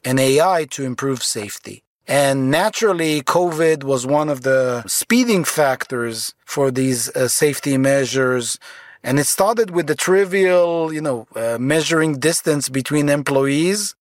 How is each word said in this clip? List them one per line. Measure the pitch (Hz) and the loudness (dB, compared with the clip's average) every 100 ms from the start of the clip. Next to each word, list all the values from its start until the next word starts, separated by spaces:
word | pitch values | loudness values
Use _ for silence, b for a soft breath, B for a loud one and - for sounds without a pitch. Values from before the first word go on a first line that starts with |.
and | 127 131 | -2 0
A | 135 139 | 2 4
I | 180 175 147 | 4 0 -2
to | - | -6
improve | 135 120 139 127 | -6 -4 -4 -4
safety. | - 113 104 - 101 101 _ _ - | -4 -6 -8 -12 -16 -20 _ _ -2
And | 139 139 135 131 | 2 2 2 2
naturally, | 151 214 - 220 175 160 151 | 2 0 0 0 2 0 0
covid | 135 170 175 156 165 156 | 0 2 0 2 0 0
was | 139 135 127 | 0 -2 0
one | 147 151 | 0 0
of | 139 | -2
the | 131 131 127 123 - | 0 2 2 -2 -4
speeding | - - 240 240 196 | -6 2 2 4 0
factors | 147 - 143 127 - 127 117 113 - _ | 0 0 0 0 -6 -6 -6 -6 -10 _
for | - - 135 | -8 -2 0
these, | 127 131 120 117 - | 2 0 -2 -4 -2
uh, | 127 | -2
safety | - 151 135 147 135 | 2 0 0 -2 2
measures. | 135 139 127 127 131 127 117 - B B B B | 2 2 0 0 0 0 -4 -8 B B B B
And | 123 139 | -2 0
it | 139 | 0
started | - 196 233 220 | 2 2 2 0
with | 170 151 | -2 -2
the | |
trivial, | 151 - 190 190 196 185 180 170 170 160 | -2 2 2 2 2 4 4 2 0 -2
you | 156 | -4
know, | 156 120 113 113 | -4 -6 -8 -6
uh, | 117 117 | -4 -2
measuring | 131 156 151 165 160 143 | 0 0 2 2 2 2
distance | 151 165 - 147 131 | 0 0 -2 -2 -2
between | 131 127 151 147 | -6 -2 0 2
employees | 143 135 135 139 143 175 208 202 - | 0 0 0 2 2 0 -2 -6 -10